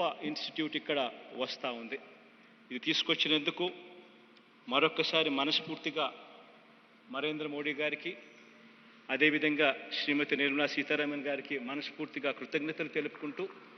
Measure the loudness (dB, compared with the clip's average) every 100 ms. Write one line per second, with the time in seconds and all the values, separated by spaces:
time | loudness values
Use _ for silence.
0 | 0 0 -4 -4 -4 -2 0 0 0 2
1 | 0 -2 -10 -4 -4 -2 -4 -4 -6 -8
2 | -10 -20 -20 -20 -20 -20 -10 -2 2 2
3 | 4 2 4 2 2 0 -2 -4 -14 -18
4 | -20 -20 -20 -20 -20 -16 0 4 4 4
5 | 2 4 4 2 2 2 0 -4 -4 -2
6 | -2 -4 -16 -20 -20 -20 -20 -20 -20 -20
7 | -10 -4 -2 -2 -4 -4 -2 0 -2 -2
8 | -6 -8 -14 -20 -20 -20 -20 -20 -20 -14
9 | -2 4 6 6 4 4 4 4 -2 -2
10 | 2 2 4 2 2 2 2 0 0 0
11 | 0 -2 -2 -4 -4 -6 -4 -6 -6 -8
12 | -8 -4 -4 -4 -2 -2 -2 -4 -4 -2
13 | -4 -4 -8 -6 -6 -8 -20